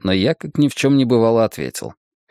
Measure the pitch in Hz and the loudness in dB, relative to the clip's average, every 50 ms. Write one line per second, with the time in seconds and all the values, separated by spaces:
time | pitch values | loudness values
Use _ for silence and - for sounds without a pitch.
0 | - 95 92 95 95 143 165 - - 151 - - 147 139 - - - 135 143 139 | -4 -2 0 0 0 0 -2 -4 -8 -6 -2 0 0 0 0 0 0 2 2 2
1 | 131 117 123 117 113 113 117 113 113 104 - - 71 62 - - - - - - | 2 2 2 2 2 2 2 2 0 0 -2 -6 -8 -8 -8 -10 -12 -12 -14 -18
2 | _ _ _ _ _ _ | _ _ _ _ _ _